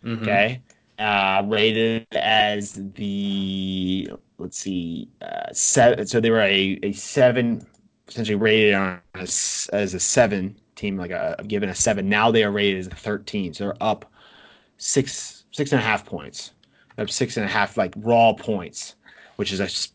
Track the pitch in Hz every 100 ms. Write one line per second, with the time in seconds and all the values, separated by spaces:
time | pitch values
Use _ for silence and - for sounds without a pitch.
0 | 117 117 107 101 107 127 - _ _ -
1 | 107 101 98 95 101 107 110 110 113 113
2 | 113 - - 110 104 104 101 95 98 -
3 | 104 98 101 98 95 95 95 92 92 95
4 | - - _ - 90 - 98 92 85 82
5 | - _ 50 50 50 - - - 123 -
6 | 101 120 113 113 101 98 98 95 101 101
7 | - - 123 120 120 113 - _ _ _
8 | _ - 110 104 110 110 107 98 95 90
9 | - - 90 - - - - 101 98 90
10 | - - 117 101 92 - _ - 107 98
11 | 87 92 92 80 104 104 101 92 - 104
12 | 95 104 113 117 104 101 101 95 92 -
13 | 110 104 - 104 90 78 101 - 110 104
14 | - _ - - - _ _ _ - 143
15 | 135 - - - _ - 143 139 110 107
16 | - 87 71 - - _ _ _ _ -
17 | 104 - 123 - 101 110 101 - 92 104
18 | 110 117 117 107 - 101 85 - - -
19 | _ - - - 101 95 95 - -